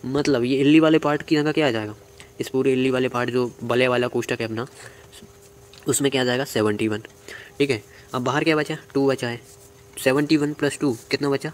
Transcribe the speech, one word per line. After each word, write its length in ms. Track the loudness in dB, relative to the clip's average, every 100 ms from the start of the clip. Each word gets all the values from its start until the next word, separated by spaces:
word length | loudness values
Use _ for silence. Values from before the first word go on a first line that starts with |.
| -2
मतलब 380 | -2 2 2
ये 160 | 2 2
इल्ली 200 | 6 6
वाले 180 | 6 4
part 240 | 2 -2
की 140 | 0 0
जगह 160 | 2
क्या 160 | 2 0
आ 20 |
जाएगा, 240 | 0 -6 -12 -20 -20 -20 -12
इस 80 | -4
पूरे 240 | 0 2
इल्ली 180 | 2 2
वाले 180 | 0 -2
part 220 | -2 -2
जो 200 | -2 -2 -6
बले 240 | -2 2 2
वाला 200 | 2 0
कोष्ठक 320 | -2 -4 -4
है 60 | -4
अपना, 200 | -6 -8 -12 -20 -20 -20 -20 -20 -20 -20 -20 -20 -10 -4
उसमें 220 | 0 0
क्या 100 | 0
आ 20 |
जाएगा, 200 | 0 0
सेवेंटी 440 | -2 0 0 0 -2
वन। 140 | -4 -8 -20 -20 -20 -20 -4
ठीक 120 | -2
है, 120 | -2 -6 -20 -8
अब 80 | -4
बाहर 220 | -2 0
क्या 120 | 2 0
बचा, 200 | -2 -8 -6
टू 120 | 0 0
बचा 200 | 0 -4
है, 120 | -8 -12 -20 -20 -20 -20 -2
सेवेंटी 320 | 2 2 2 2
वन 160 | 0
प्लस 260 | -2 -4 0
टू 180 | -2 -4 -6
कितना 180 | -4 -2
बचा, 240 | -2 -4